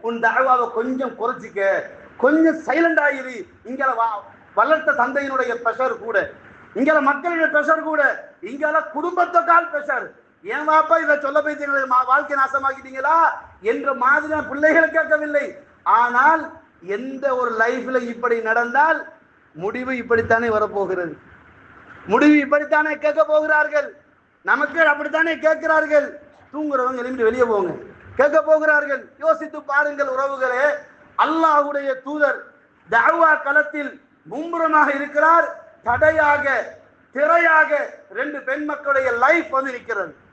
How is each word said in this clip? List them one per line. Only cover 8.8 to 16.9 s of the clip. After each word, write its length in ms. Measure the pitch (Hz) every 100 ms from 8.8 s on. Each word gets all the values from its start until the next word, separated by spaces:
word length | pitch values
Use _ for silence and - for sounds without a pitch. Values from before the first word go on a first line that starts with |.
| - 285 349 359 349 349 339 339 339
ப்ரெஷர். 340 | 294 294 254 190 - _ _
ஏன் 260 | 180 262 302
வாப்பா 320 | 311 311 330
இதை 180 | 302 294
சொல்ல 220 | 277 294
போய் 180 | 294 285
எங்களுடைய 360 | 285 277 262 254
மா-, 100 | 254
வாழ்க்கை 320 | 269 294 285
நாசமாக்கிட்டீங்களா?" 760 | 269 277 269 269 262 262 277 330 320 - - -
என்ற 320 | 202 277 285
மாதிரியான 500 | 262 254 294 302 302
பிள்ளைகள் 480 | - 277 311 330 320
கேட்கவில்லை. 640 | 320 311 302 302 294 240 - - _
ஆனால் 680 | 175 214 240 247 285 320 285 - _ _
எந்த 540 | 175